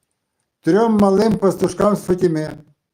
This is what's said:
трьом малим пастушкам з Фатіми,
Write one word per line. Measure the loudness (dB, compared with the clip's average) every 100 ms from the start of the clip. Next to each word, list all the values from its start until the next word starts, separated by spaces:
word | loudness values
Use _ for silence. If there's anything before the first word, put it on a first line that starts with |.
| _ _ _ _ _ _
трьом | 0 2 2 2
малим | 2 2 2 0
пастушкам | 0 0 -4 -2 -2 0
з |
Фатіми, | -2 -2 -2 -2 -6 -12 -20 _ _